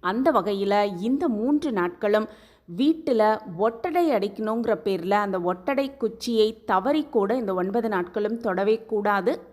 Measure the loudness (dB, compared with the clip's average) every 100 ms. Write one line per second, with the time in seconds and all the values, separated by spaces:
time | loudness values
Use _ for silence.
0 | -2 0 2 2 2 -2 2 2 2 0
1 | -2 0 0 0 0 0 0 -2 -2 -2
2 | 0 2 0 -10 -20 _ -16 0 0 2
3 | 0 2 4 2 -4 -2 -2 -2 -4 0
4 | 2 2 0 -4 -4 -2 -2 -2 -2 -4
5 | 0 0 0 -2 -2 -2 -2 -2 -2 -2
6 | -6 -4 -4 2 2 0 0 0 2 0
7 | 0 0 2 0 0 -2 0 -2 0 -2
8 | -2 -2 -2 -2 -2 0 2 0 0 -2
9 | 0 0 0 -2 -8